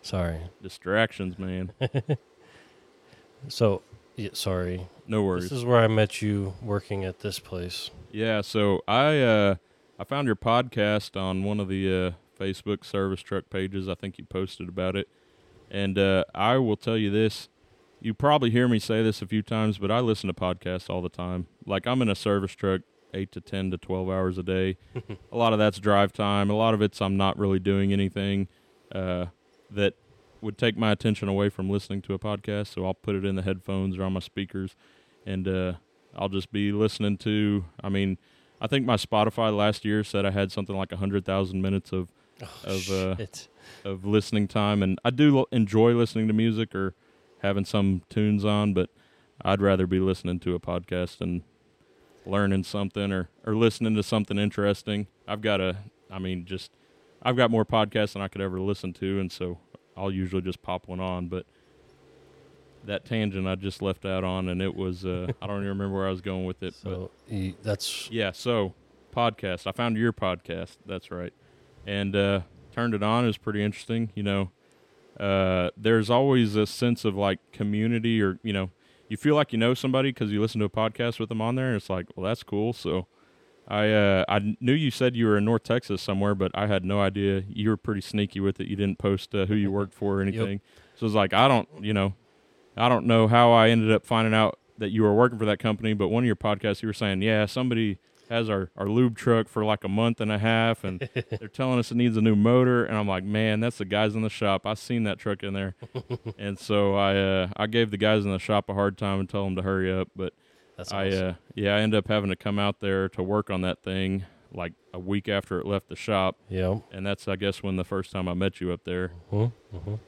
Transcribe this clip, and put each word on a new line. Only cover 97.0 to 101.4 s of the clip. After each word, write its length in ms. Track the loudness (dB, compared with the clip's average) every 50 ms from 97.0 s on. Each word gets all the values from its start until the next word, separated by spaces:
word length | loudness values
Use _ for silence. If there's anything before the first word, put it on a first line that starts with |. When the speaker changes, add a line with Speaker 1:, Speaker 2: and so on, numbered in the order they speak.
| -2 -2 0 0 2
Speaker 2:
Yeah, 220 | 2 2 2 2
somebody 500 | 0 0 -2 0 0 0 0 0 0 -2 -6 _ _ _ _ _ _
has 200 | -4 -2 0 0
our, 200 | -2 -2 -2 -6 _
our 100 | -4 -2
lube 300 | 0 4 4 4 2 2
truck 300 | 0 0 2 2 2 2
for, 180 | -2 -4 -2 0
like, 180 | 0 0 -2 -2
a 40 | -2
month 320 | 0 2 2 0 0 -2
and 100 | -2 -2
a 60 | -2
half, 460 | 0 2 2 4 4 2 2 0 -2 -4
and 160 | -8 -6 -6
Speaker 1:
<laughs> 100 | -8 -6 _ -8 -6 _ -10
Speaker 2:
they're 80 | -10